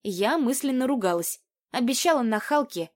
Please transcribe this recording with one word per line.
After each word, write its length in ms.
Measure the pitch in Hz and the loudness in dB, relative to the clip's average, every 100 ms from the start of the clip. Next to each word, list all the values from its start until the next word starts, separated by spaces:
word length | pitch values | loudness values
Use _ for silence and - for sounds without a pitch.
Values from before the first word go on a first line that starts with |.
Я 360 | 208 180 208 320 | -8 -2 0 2
мысленно 500 | 240 247 277 254 262 | 0 0 -2 0 0
ругалась, 520 | 262 185 170 - - _ _ _ | 0 0 0 -4 -10 _ _ _
обещала 480 | 254 240 254 349 294 | -2 0 2 2 2
нахалке 680 | 226 214 - 294 - 170 165 | 2 -2 0 0 0 -6 -8